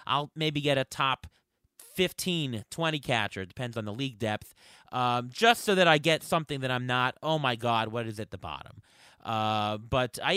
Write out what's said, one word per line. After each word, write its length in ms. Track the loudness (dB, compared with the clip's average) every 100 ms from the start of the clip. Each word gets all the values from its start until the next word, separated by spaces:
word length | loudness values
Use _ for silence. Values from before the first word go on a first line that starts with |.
| -2
I'll 240 | -2 -2
maybe 280 | -2 -2 0
get 160 | 2 0
a 60 |
top 420 | 0 0 0 0 -6 _ _ _ _ _ -10 0
fifteen, 640 | 0 0 -4 -2 -2 -4 -8
twenty 280 | -2 -2 0
catcher, 440 | 0 0 0 -4
it 60 | -8
depends 280 | -8 -6 -4
on 80 |
the 80 | -6
league 260 | -4 -6 -2
depth, 360 | -2 -4 -8 -20 -20 -20 -8
um, 380 | -2 0 0 -2
just 340 | 4 4 4
so 100 | 2
that 120 | 4 6
I 120 | 6
get 240 | 4 0
something 380 | 0 -2 -2 -4
that 100 | -2
I'm 160 | -2 0
not, 320 | 0 0 0
"Oh 160 | 0 2
my 180 | 2 0
God, 320 | 2 2 0
what 180 | -4 -6
is 120 | -6
at 120 | -10
the 80 | -10
bottom?" 420 | -10 -10 -12 -20 _ -20 -20 _
Uh, 540 | -4 0 2 2 0 -2
but 420 | -2 0 0 -2
I 80 | 0